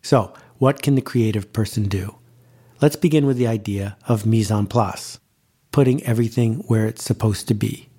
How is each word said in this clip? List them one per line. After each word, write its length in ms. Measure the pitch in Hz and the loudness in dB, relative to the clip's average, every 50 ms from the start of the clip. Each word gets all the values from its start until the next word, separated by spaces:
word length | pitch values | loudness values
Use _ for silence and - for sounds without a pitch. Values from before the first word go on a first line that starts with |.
So, 320 | _ - - 127 101 90 - - - - _ | _ 2 2 2 2 0 -8 -20 -20 -20 _
what 240 | _ 127 131 139 - | _ 2 2 2 2
can 140 | - 143 139 | 0 0 0
the 80 | 131 123 | 0 0
creative 500 | - - 123 113 110 104 107 98 - _ | 0 0 0 0 2 0 -2 -4 -4 _
person 360 | - 110 101 - 110 104 98 | -4 -4 -2 -2 -2 -2 -2
do? 280 | 98 98 92 101 - _ _ _ _ _ _ _ _ _ _ _ _ _ | -2 -4 -4 -6 -10 _ _ _ _ _ _ _ _ _ _ _ _ _
Let's 160 | - 151 151 | 2 2 2
begin 300 | - - 170 147 156 143 | 2 0 2 2 2 2
with 100 | 139 131 | 2 0
the 120 | 120 123 117 | 0 0 0
idea 500 | 113 110 98 - 101 98 98 101 101 _ _ - | -2 -2 -4 -4 -6 -4 -4 -6 -8 _ _ -2
of 160 | 120 107 101 | -2 0 2
mise 260 | 110 113 113 107 92 | 2 2 2 2 2
en 160 | 110 104 104 | 0 0 0
place, 520 | - - 120 110 95 87 - - - - - _ _ _ _ _ _ _ _ _ _ - | 0 2 0 0 0 -2 -10 -14 -16 -18 -20 _ _ _ _ _ _ _ _ _ _ 2
putting 320 | - 139 127 127 143 - | 2 4 4 2 0 0
everything 580 | - 117 113 117 113 117 123 120 113 110 143 - - | -2 0 0 0 -2 0 0 0 0 0 -4 -2 0
where 180 | 117 110 110 | 0 0 0
it's 160 | 110 110 - - | -2 -4 -6 -4
supposed 460 | - 113 - - 110 101 - - - | -4 -4 0 0 -2 -2 -2 -2 -2
to 60 | 120 | -2
be. 340 | 101 - 104 - - - _ _ | -2 -2 -4 -6 -8 -14 _ _